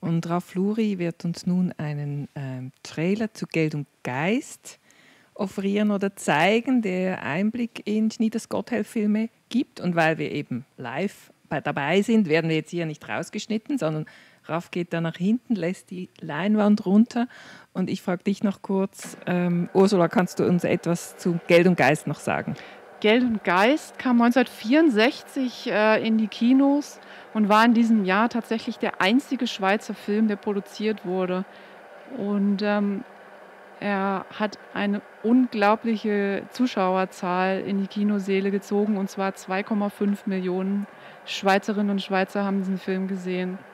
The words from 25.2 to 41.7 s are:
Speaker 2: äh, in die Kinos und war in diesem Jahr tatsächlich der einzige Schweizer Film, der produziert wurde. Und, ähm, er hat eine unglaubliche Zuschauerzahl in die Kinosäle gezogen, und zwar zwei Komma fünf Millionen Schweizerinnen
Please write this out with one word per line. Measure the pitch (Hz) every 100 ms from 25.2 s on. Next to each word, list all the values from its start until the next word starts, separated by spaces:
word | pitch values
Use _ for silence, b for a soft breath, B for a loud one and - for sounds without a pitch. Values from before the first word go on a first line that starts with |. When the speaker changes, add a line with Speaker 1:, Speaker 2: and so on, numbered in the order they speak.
| - - 254 - -
Speaker 2:
äh, | 190 214 220
in | 226 220
die | 214
Kinos | - 233 269 277 285 285 - B B B
und | 220 208
war | 214
in | 226
diesem | 233 233 226
Jahr | 185 190 233
tatsächlich | 240 - 226 - 226
der | 214 -
einzige | 185 240 - 262 240
Schweizer | - 190 208 -
Film, | 202 - 208 220
der |
produziert | 202 - 202 196 - 214 214
wurde. | 170 185 185 185 190 B B B B - - 254
Und, | 202 202 202 196
ähm, | 208 208 202 196 - - - - - - - -
er | 202 202 196 196 -
hat | - 214 - -
eine | - 208 202 - -
unglaubliche | 214 247 254 220 202 220 233 220 220 208 202 196 -
Zuschauerzahl | - 247 - 185 185 190 - 185 180 185 190
in | - 196
die | 196
Kinosäle | - 202 208 190 190 196
gezogen, | 196 196 202 208 208
und | 190
zwar | - 196 190
zwei | - 190
Komma | 202 214 202
fünf | - 202 202 -
Millionen | 190 185 180 190 202 202 B B B -
Schweizerinnen | - 196 196 196